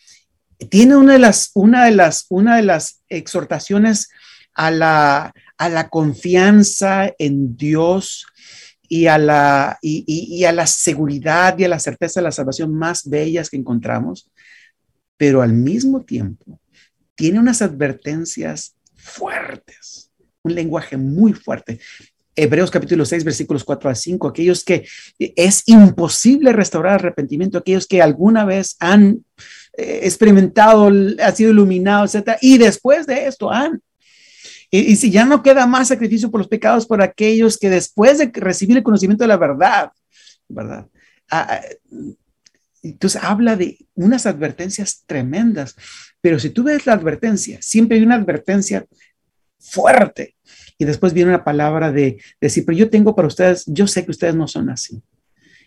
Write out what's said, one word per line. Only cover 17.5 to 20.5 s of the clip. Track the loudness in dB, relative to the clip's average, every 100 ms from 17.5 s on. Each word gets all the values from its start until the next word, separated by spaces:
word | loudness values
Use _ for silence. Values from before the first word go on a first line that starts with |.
| 0
advertencias | -4 -4 -6 -6 -10 -10 -10 -10 -12 -12 -16 _ _ _
fuertes, | -20 -14 -12 -12 -14 -18 _ _ -20 -20 _ _ _ _
un | -8